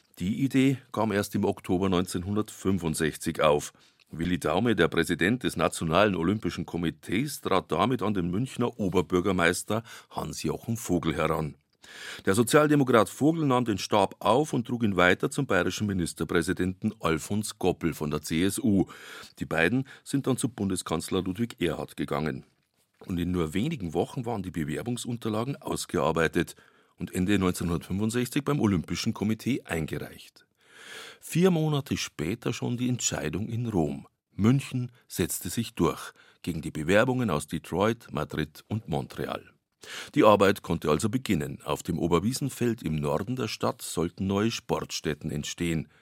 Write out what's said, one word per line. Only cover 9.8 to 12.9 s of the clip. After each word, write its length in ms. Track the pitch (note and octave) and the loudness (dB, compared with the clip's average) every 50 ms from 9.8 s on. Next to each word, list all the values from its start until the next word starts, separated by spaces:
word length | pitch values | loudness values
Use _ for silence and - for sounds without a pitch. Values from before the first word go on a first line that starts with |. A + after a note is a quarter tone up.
| A2+ - - - - _ | -4 -8 -14 -20 -20 _
Hans-Jochen 640 | - - D#2+ D#2 D2+ - - D#2 C#2+ - - - A#2 | -10 -8 -8 -8 -6 -4 -4 -4 -4 -4 -4 -6 -6
Vogel 400 | A2 - - F2+ E2+ D2+ D#2+ D2+ | -4 -2 0 0 0 0 0 0
heran. 400 | E2+ D#2 D#2 D#2+ D#2+ D#2 C#2+ - - _ _ _ _ - - - - - - - - - | 0 0 0 0 -2 -4 -6 -8 -12 _ _ _ _ -20 -20 -18 -16 -14 -14 -14 -4 -2
Der 100 | G2 G2 | 2 2
Sozialdemokrat 720 | A2 A#2+ - - D3 D3+ D3+ D3 D3 C3+ B2 | 2 4 4 6 6 6 6 4 4 4 6